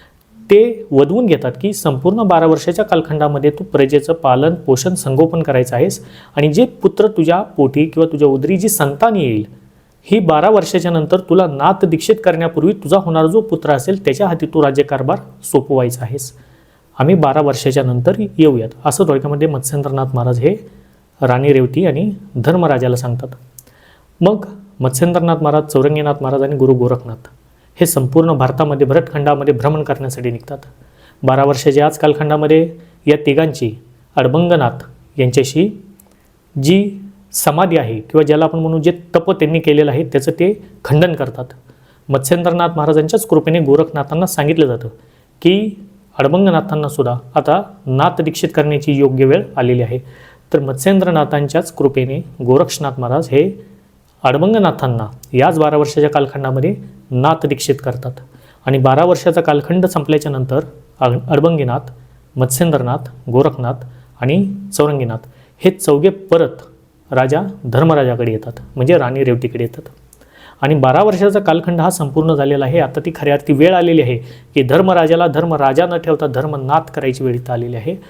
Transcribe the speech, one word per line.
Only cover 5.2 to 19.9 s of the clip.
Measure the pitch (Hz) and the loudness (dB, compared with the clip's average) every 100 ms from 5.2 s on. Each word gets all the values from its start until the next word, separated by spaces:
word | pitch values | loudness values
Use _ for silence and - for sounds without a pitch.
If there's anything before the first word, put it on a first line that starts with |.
| 165 170 | 2 0
करायचं | 147 131 123 123 | 0 0 0 0
आहेस | 185 - - - - 147 | -2 -4 -12 -20 -10 -2
आणि | 151 | 0
जे | 160 247 - | 2 0 0
पुत्र | 190 - 214 | -2 2 0
तुझ्या | 196 160 175 214 - | 2 0 0 -2 0
पोटी | 135 147 160 | 0 2 0
किंवा | 160 165 | 0 0
तुझ्या | 151 147 | 2 2
उदरी | 135 147 185 | 2 0 0
जी | 214 | 0
संतान | - 139 139 233 202 | 0 -2 0 0 2
येईल, | 131 107 110 - _ _ _ _ - | 0 -2 -6 -12 _ _ _ _ -2
ही | 214 | 0
बारा | 165 151 190 | 2 2 4
वर्षाच्या | 214 165 180 170 | 2 2 -2 0
नंतर | 165 151 175 | -2 2 0
तुला | - 185 170 | 2 2 2
नाथ | 135 160 185 180 | 2 0 2 0
दीक्षित | 156 - 220 | 0 0 0
करण्यापूर्वी | 180 165 165 160 170 | 0 0 -2 0 0
तुझा | 208 143 190 | 0 0 0
होणारा | 170 160 160 | 2 0 2
जो | 220 | 2
पुत्र | 220 165 151 | 0 -2 0
असेल, | 139 185 196 147 | -2 0 -2 -2
त्याच्या | 135 190 | 0 -2
हाती | 165 165 | -2 -2
तू | 160 | 0
राज्यकारभार | 143 135 139 135 135 196 - - | 2 2 0 0 -2 -4 -6 -18
सोपवायचा | - 139 135 135 123 123 | -2 -2 0 0 0 -4
आहेस. | 117 135 - - _ _ _ _ _ - | -8 -10 -12 -18 _ _ _ _ _ -2
आम्ही | 143 185 | 2 4
बारा | 147 147 | 4 2
वर्षाच्या | 143 127 135 139 | 2 0 0 0
नंतर | 127 123 127 202 202 - | 0 0 0 0 -2 2
येऊयात, | 156 123 110 - 147 | 4 2 -2 -6 -4
असं | 143 160 | 0 0
थोडक्यामध्ये | 135 143 143 160 | 0 -2 -2 -2
मत्स्येंद्रनाथ | 135 135 143 139 | -2 -6 -6 -4